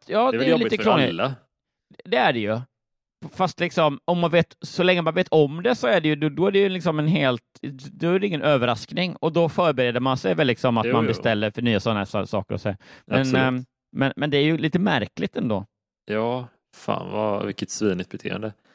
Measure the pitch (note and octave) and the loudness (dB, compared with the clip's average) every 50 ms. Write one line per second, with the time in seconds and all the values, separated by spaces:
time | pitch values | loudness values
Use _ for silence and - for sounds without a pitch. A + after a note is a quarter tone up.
0 | _ - F3+ G#3+ A#3+ C4 A3+ A#3 C4 C4+ - A#3+ A3+ A3 A3 G#3+ G#3 A3 G3 D#3 | _ -4 0 0 2 2 0 0 2 2 2 2 2 0 0 0 2 2 4 4
1 | C3 B2 E3 - A#2 C3+ C3 - _ _ _ _ _ _ _ _ _ _ - - | 2 0 0 -2 -2 -2 -4 -8 _ _ _ _ _ _ _ _ _ _ -20 -16
2 | - F3+ G#3 B3 A#3 E3+ B2+ A#2 G#2 G#2 G#2+ A#2 B2+ _ _ _ _ _ _ _ | -6 -2 0 2 2 2 2 0 0 -2 -2 -4 -6 _ _ _ _ _ _ _
3 | _ _ _ - - - - - F#3 D#3 - - F3 E3 - F3+ D#3+ D3 C#3 - | _ _ _ -18 -18 -12 -4 -2 -2 -2 -2 -4 -4 -2 2 2 2 2 2 -2
4 | - - F3+ F3 E3+ D#3+ D#3+ E3+ D#3 _ - - - - - - F3 F#3 F3+ F3 | -2 -2 0 0 2 4 4 2 2 _ -4 -18 -16 -8 -2 0 2 4 4 2
5 | E3 E3 D#3+ F3+ F3+ - - D#3+ D3 C#3+ D3+ E3+ F3+ A#3+ B3 - B3+ A#3 G#3+ F3 | 2 0 0 0 0 4 4 4 4 4 0 -2 -2 -2 0 0 0 2 2 2
6 | D#3 D#3 D3+ C#3+ D3+ D#3 C#3 D3+ F3+ G3+ G3 G3 G3+ G3 F#3 F3+ E3 F3 D#3 D3+ | 2 0 0 0 -2 -2 0 0 0 2 2 2 2 2 0 -2 -2 -2 0 0
7 | D3+ D#3 F#3 D3+ C#3+ C3 B2 A2+ _ _ _ - - D3 C#3 C3 C#3 C#3 - - | 0 2 2 2 2 2 0 -2 _ _ _ -12 -12 -12 -12 -12 -16 -16 -10 -4
8 | D#3+ E3+ F3+ F#3+ G3+ G#3 E3+ D3 - D3+ D3 B2+ A#2+ A#2+ A#2 G#2+ - - - - | -2 0 0 0 0 -2 -2 0 2 2 2 2 2 0 -2 -2 -6 -8 -6 -4
9 | F#3 F3+ - - - E3 D3+ E3+ E3+ D3+ - - F3+ D#3+ C#3 B2 B2+ A#2+ A#2 B2 | -4 -4 -6 -4 -4 0 2 2 0 2 2 2 2 2 2 2 0 0 0 0
10 | B2+ C3+ C3 B2+ - F#3+ F3 D#3+ D3+ B2 A#2 - - B2+ A#2 A2+ A2 A#2 B2+ A#2 | 0 0 0 0 0 -2 0 2 2 2 0 2 0 0 2 2 2 2 2 2
11 | A2+ A2 A2 - - A#2+ A2 G#2 G#2+ G#2 - A#2 A#2+ A#2+ A2 G2 - A#2+ A2 G2+ | 2 2 0 0 0 0 0 0 0 -4 -4 -2 0 0 2 2 0 0 0 0
12 | G2 - - G2+ F#2+ - - G2+ F#2+ - G#2 G2 - G#2+ F#2+ - - - - - | -2 -2 -4 -4 -4 -2 -4 -6 -4 -4 -8 -6 -4 -6 -6 -8 -12 -20 -20 -18
13 | _ - - C3 C3+ C3 C3 C3 C3 C3 B2+ B2+ B2+ _ _ _ _ _ - - | _ -2 0 0 0 2 2 2 2 2 0 -4 -8 _ _ _ _ _ -4 -2
14 | C3+ C3+ - - C#3+ D3+ C#3+ C#3+ D3 D#3 E3 D#3+ D#3 D#3 - F3 F#3+ G#3 E3 A#2+ | -2 -2 0 -2 -2 0 2 2 2 2 2 0 0 0 0 0 2 2 0 0
15 | G2+ - - - G3+ F#3+ - B3+ F#3 A#2 G#2+ F#2+ G2+ _ _ _ _ _ _ _ | -2 -4 -6 -6 -6 -6 -4 -4 -2 -2 -2 -4 -4 _ _ _ _ _ _ _
16 | _ - G#2+ G#2+ A2+ A#2 B2 B2+ B2 A#2+ _ _ _ _ - - - - G#2 - | _ -6 -4 -2 -2 -2 -4 -6 -8 -12 _ _ _ _ -20 -10 -6 -6 -4 -4
17 | F2+ F#2 G2 G#2+ G#2+ G#2+ G2+ G#2 G#2 G#2 G2 - - - - - A2 G#2 F#2 F2+ | -6 -6 -4 -2 -2 -2 -2 -2 -4 -6 -6 -8 -8 -8 -4 -2 0 0 0 0
18 | F2+ - - - - G2 F#2+ G2 A2 A2 G#2+ _ _ _ | -4 -8 -10 -10 -8 -8 -8 -6 -8 -10 -10 _ _ _